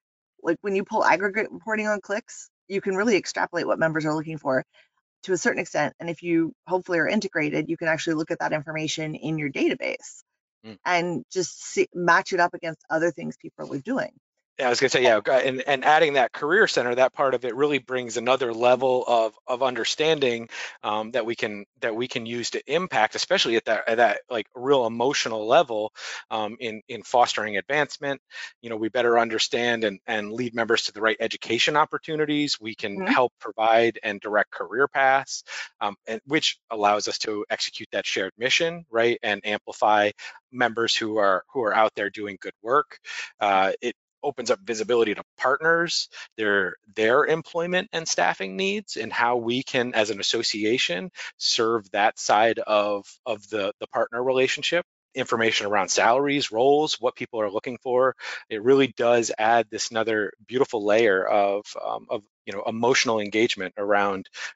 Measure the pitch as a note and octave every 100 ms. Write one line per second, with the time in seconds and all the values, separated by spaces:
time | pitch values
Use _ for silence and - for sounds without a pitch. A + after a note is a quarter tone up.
0 | _ _ _ _ - E3+ G3+ G3 G#3 A3
1 | - E3 G3+ G3+ - F3 A3 G#3+ G#3+ G#3
2 | - G#3 - - - _ _ G3 G3 F#3+
3 | A3+ F#3 - - F#3 F3 - G2 D#3+ D#3
4 | D#3 D#3 D#3 D#3+ C#3+ C3 - _ _ _
5 | _ _ - F3+ A#3+ - F3 D#3 C#3+ -
6 | E3+ E3 E3+ E3 E3 - - F#3 F#3 E3+
7 | D3+ G#3+ G3+ E3 D3 D#3 D#3 E3 E3 D#3+
8 | - D#3 D#3+ E3 D#3 D#3 D3+ D#3 D#3 -
9 | D#3 - D3 D#3+ D3 E3+ E4 - B1+ -
10 | - - _ _ _ _ - - - F3+
11 | F3 E3 - F#3 E3+ - - - - F3
12 | E3+ F3 - F3+ F3 F3 E3 D#3 _ D#3+
13 | E3+ E3+ D#3 - E3 - D#3 C#3+ E3+ C4
14 | - - _ _ _ - B2+ A#2+ C3 C#3
15 | B2 G#2+ D#3 C3+ C3+ B2+ C3+ C3+ C#3+ D#3
16 | D#3+ C#3 A#2 - D3 F#3+ F#3 - B2 A#2+
17 | B2+ - C#3 B2+ B2 A#2 D3 C#3+ B2 B2+
18 | A#2+ A2+ A#2+ C3 B2 A2+ B2 B2 C3 B2+
19 | A#2+ A#2 A2 - - B2 C3 B2 - -
20 | D#3 D#3 C3 A#2 A#2 - - - A2+ G#2+
21 | A2 B2 A2+ A#2 A2+ G#2 G2+ _ B2 A2
22 | B2 C3 A2+ A#2+ A2+ A2+ - D#3 F#3 B2
23 | A2 - - F#3+ C3+ A2+ - G#2+ - A2+
24 | A2+ G2 - A#2+ G2+ B2+ C3 C#3 A2+ A#2
25 | B2+ C#3 C3 A2 G#2+ D3 D3+ G#2+ G#2+ -
26 | - - - A2+ G#2+ A#2 B2 G#2+ - A#2
27 | - B2 A#2+ - G#2+ G2+ - D3 C#3 -
28 | C#3+ C3+ _ - - - A#2 A2 A2 B2+
29 | A#2+ A#2 A#2 A2 - B2 A#2+ A#2 G#2+ G2
30 | - A2 G#2 A2+ B2 A#2 A2 A2 - G#2+
31 | A2 G#2+ A2+ - - A#2 - D3+ D#3 D3+
32 | - D#3 D3+ D3 D3 - A2 G#2+ G#2+ G2
33 | F#2 C3+ B2 - A2+ A2 A2 A2+ A#2 G#2+
34 | G#2+ G2+ G#2+ G#2 - - G#2 A2 C#3 C#3+
35 | C3+ C3+ C3+ - - - - _ G#2 G2+
36 | - A2 C#3 D#3 - - _ A2 G2+ G#2
37 | G#2+ - A2+ G#2+ G2+ G#2+ - - A2 G2+
38 | - A2+ F#2+ - B2 - E3 E3+ - A2+
39 | A#2 A2+ A2 G2+ G#2+ G#2 - - A2 G#2+
40 | G#2 - - - _ B2+ A#2+ A2 A2+ -
41 | A2+ G#2+ G2 F#2 - C3+ G#2+ F#2+ A2 -
42 | G2+ G#2+ G#2 F#2+ F#2+ - A2 C#3+ - -
43 | - - - - G#2 F#2+ F#2+ - A#2+ -
44 | _ _ D3 C3 A#2 G#2+ G2 A2 G#2 A#2+
45 | G#2+ G2 - - B2+ C#3 D#3+ E3+ E3+ -
46 | - - - - G#2+ G2+ F#2 - _ G#2
47 | A2 C3+ C3+ D#3+ - E3+ F3 F3+ F#3 E3
48 | D#3+ - F3 E3+ F#3+ F#3+ G3 G#3 G3+ -
49 | A2 G#2+ A#2+ B2 A#2 B2 - C3 B2 A#2
50 | G#2+ G2+ - A#2 A2+ G#2+ G#2+ B2+ - F3
51 | F#3 - - - - - A2+ A2+ G2 G#2
52 | G#2+ - - G#2+ A2+ A2 - G#2+ G#2 G2+
53 | - - B2 G#2 - G#2+ G2 - G#2+ A#2+
54 | - A#2 B2+ C3 C3 - - E3+ - _
55 | _ C3 B2 A#2 A2+ - G#2 G#2 F2+ -
56 | G2+ B2+ C#3+ C#3+ - G#2+ C3+ D3 D3+ -
57 | A#2+ - C3 A2+ G#2+ G#2 C3+ A#2+ C3 B2
58 | C3 - - - - A2 A#2 C#3 C3 -
59 | A#2+ A#2+ A2 - A2 A#2 A2 G#2+ - A2+
60 | A2+ A2 G2 - G#2+ B2 - A2+ G2+ G#2+
61 | A#2 F#2+ G#2 G#2+ G2+ G2+ - - - A2+
62 | A2+ A#2+ G2+ _ - G2 A#2 A2+ A#2+ C3
63 | B2+ A2 G2+ G#2+ A#2+ - F#2 - G2+ G2+
64 | G2+ F#2+ - - -